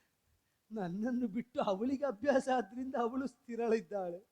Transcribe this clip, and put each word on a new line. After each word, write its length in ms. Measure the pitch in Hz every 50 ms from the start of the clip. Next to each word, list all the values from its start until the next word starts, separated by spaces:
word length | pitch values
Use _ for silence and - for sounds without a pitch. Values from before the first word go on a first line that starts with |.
| _ _ _ _ _ _ _ _ _ _ _ _ _ _
ನನ್ನನ್ನು 560 | 214 220 185 170 170 202 220 254 254 247 254
ಬಿಟ್ಟು 340 | 220 180 240 240 - _ 294
ಅವಳಿಗೆ 440 | 233 214 190 190 226 262 285 254 277
ಅಭ್ಯಾಸ 440 | 269 226 - - 285 277 262 262 269 262
ಆದ್ರಿಂದ 400 | 254 - - 240 247 262 262 269
ಅವಳು 320 | 233 240 233 247 262 277
ಸ್ಥಿರಳಿದ್ದಾಳೆ. 920 | 254 - _ _ - 233 226 233 233 220 226 180 160 202 196 185 175 170 180 - _